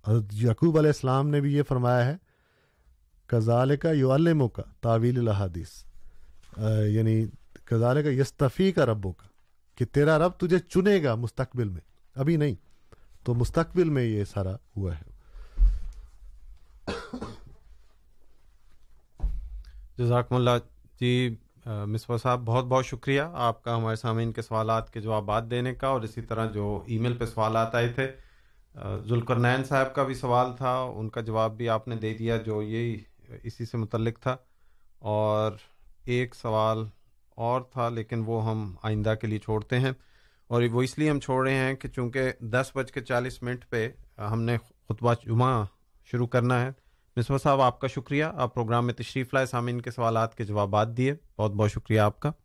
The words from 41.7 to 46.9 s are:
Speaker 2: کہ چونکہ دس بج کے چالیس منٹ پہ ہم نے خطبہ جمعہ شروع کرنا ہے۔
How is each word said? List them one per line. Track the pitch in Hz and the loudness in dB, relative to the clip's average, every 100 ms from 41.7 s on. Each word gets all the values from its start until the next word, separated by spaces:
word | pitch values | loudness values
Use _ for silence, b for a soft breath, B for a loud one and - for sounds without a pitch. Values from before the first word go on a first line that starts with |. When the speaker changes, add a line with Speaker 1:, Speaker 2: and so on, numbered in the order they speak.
Speaker 2:
کہ | 135 123 | -4 -8
چونکہ | - 120 135 131 - | -6 -4 -2 -2 -4
دس | 117 123 131 135 | -2 -2 0 -4
بج | 127 | -6
کے | 139 | -8
چالیس | 117 123 127 120 | -2 -2 -2 -6
منٹ | 123 123 - | -8 -8 -6
پہ | 117 113 - - - 104 | -4 -4 -8 -20 -10 -4
ہم | 113 | -2
نے | 113 117 - _ _ | 0 -2 -4 _ _
خطبہ | 107 120 117 - | -2 0 0 0
جمعہ | 113 127 123 101 _ _ _ - | 2 4 2 -2 _ _ _ -6
شروع | 120 120 | -4 0
کرنا | 123 120 123 | 0 2 2
ہے۔ | 127 131 _ | 0 -8 _